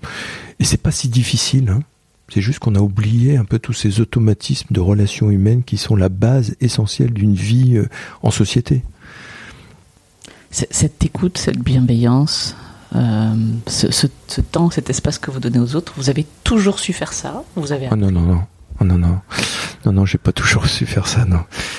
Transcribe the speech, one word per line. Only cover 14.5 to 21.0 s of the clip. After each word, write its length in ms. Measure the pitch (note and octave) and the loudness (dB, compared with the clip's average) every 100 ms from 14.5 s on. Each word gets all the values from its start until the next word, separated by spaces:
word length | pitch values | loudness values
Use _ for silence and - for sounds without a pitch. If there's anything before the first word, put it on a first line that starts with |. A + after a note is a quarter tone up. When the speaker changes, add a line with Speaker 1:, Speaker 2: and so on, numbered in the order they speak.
| E3 E3+ | 0 2
Speaker 2:
cet 180 | D#3 - | 0 -4
espace 300 | B2+ - - | -2 -2 -4
que 120 | - | -8
vous 100 | C3 | -6
donnez 180 | B2 B2 | 0 0
aux 180 | A#2+ D3+ | 0 -2
autres, 160 | - C#3+ | -6 -4
vous 100 | C3+ | -2
avez 160 | C3+ D3+ - | -2 -4 -6
toujours 360 | - A3+ G3 G3 | 0 2 2 0
su 160 | - | -4
faire 180 | E3+ D3+ | -6 -8
ça ? 320 | - C#3 D#3+ - | -8 -10 -10 -10
Vous 160 | F3+ C#3+ | -8 -4
avez 180 | C#3 C3 | -4 -2
Speaker 1:
Ah 60 | G#2+ | 0
non, 140 | G2 | 2
non, 120 | F2+ | 2
non. 180 | E2+ F2 G2 _ - - | 2 0 -2 _ -20 -2
Ah 40 | |
non, 120 | F#2+ F2 | 0 2
non. 220 | E2+ F#2 - - - - - - | 2 -2 -6 -8 -6 -6 -10 -4
Non, 80 | - | 0
non, 140 | F#2+ G2 | 2 2
j'ai 100 | - | 0
pas 160 | - | -2
toujours 320 | - - - | 0 0 0
su 220 | - - A#2+ | 0 -2 -2
faire 220 | G2+ | -2